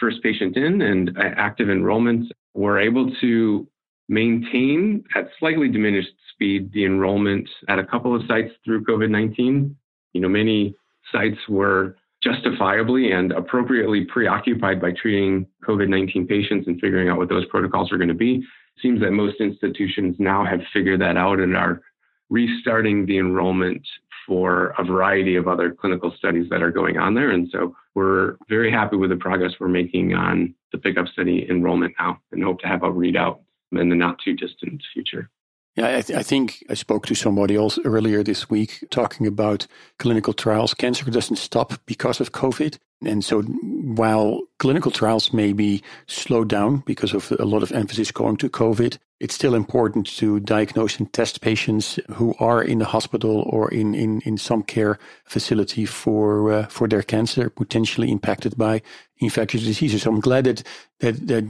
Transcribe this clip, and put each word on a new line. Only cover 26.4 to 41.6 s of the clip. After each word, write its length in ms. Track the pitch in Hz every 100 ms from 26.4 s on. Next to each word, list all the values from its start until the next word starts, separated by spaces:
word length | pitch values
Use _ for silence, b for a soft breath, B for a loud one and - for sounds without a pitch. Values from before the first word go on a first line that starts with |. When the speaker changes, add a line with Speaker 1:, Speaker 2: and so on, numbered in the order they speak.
| 85
Speaker 1:
that 140 | 87
are 80 | 85
going 260 | 87 85 82
on 160 | 90
there. 180 | 117 139
And 160 | 90 87
so 240 | 92 90 B B
we're 420 | 98 95 95 98 - -
very 220 | 107 110
happy 240 | 110 104 101
with 140 | 95
the 60 | 90
progress 360 | 90 92 90 -
we're 80 | 92
making 460 | 90 87 90 90
on 400 | 90 90 87 85 - _
the 60 | -
Pickup 300 | 98 90 90
study 380 | - 90 87 87
enrollment 440 | 90 87 87 87 -
now 200 | 87 90 _
and 100 | 90
hope 160 | 95 90
to 60 | 90
have 160 | 90
a 80 | 90
readout 500 | 90 87 87 87 - _ _ _
in 180 | 90 87
the 40 |
not 240 | 85 87 87
too 80 | 101
distant 500 | - 85 - - - -
future. 340 | - - - - _ _ _ _ -
Speaker 2:
Yeah, 220 | 117 254
I, 20 |
th-, 180 | - -
I 40 |
think 420 | - 135 120 - -
I 40 |
spoke 300 | - - 107 -
to 60 |
somebody 420 | 107 110 101 101 104
else 220 | 107 -
earlier 380 | - 110 110 104
this 260 | 104 95 -
week 360 | 107 107 - -
talking 360 | - 107 - 107
about 400 | 101 107 101 - B B -
clinical 340 | 123 110 113
trials. 400 | - 117 107 110
Cancer 380 | - 123 123 131
doesn't 260 | 117 - 107
stop 380 | - 117